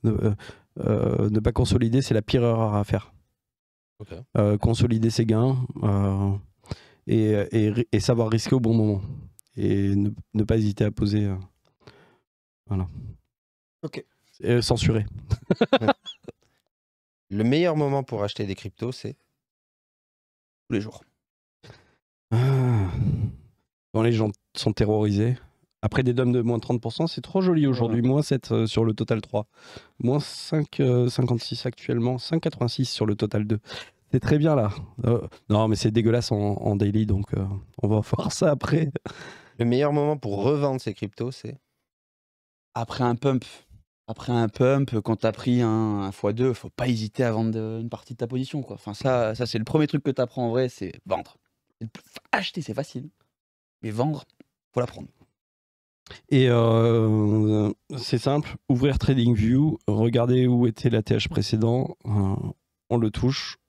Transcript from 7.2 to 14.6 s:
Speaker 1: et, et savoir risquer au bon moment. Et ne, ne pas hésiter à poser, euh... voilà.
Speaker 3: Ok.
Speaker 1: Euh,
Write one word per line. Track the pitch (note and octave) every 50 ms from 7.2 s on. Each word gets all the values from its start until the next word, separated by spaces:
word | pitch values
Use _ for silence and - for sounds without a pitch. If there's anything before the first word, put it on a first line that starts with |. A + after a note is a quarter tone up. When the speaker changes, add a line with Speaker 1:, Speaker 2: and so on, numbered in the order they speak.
| A2 G#2+ G#2+ G2+ G2+ -
Speaker 1:
et, | - A2+ G#2+ G#2+ G#2 A#2 A#2+ -
et | - G#2+
savoir | - - B2+ A2+ A#2 A2
risquer | A2+ A2+ - - -
au | C3
bon | B2 A#2 A2+
moment. | A2+ G#2+ G#2+ G#2 G2 G2 - - - - - _ _ - _ _ -
Et | G2+ G2+ G2+ G2 G2 G2 G2
ne, | G2+ G2+ G#2 G#2+ - - _ _
ne | A2 G#2+
pas | G2+ A2+ A2+
hésiter | G#2+ G#2 G2+ - A2
à | G#2
poser, | G#2 - - G#2 G2+ G#2+ G#2
euh... | G2+ F#2+ F#2 F#2 - _ _ _ _ _ _ _ - - _ - _ _ _ _ _ _ _ _ _ _ _ _ _
voilà. | G2+ F#2+ F#2 F2 D#2+ C#2 C2+ - - - _ _ _ _ _ _ _ _ _ _ _ _ -
Speaker 3:
Ok. | D#3 - - - _ _ _ _ _ _ _ -
Speaker 1:
Euh, | - A#2+ A#2+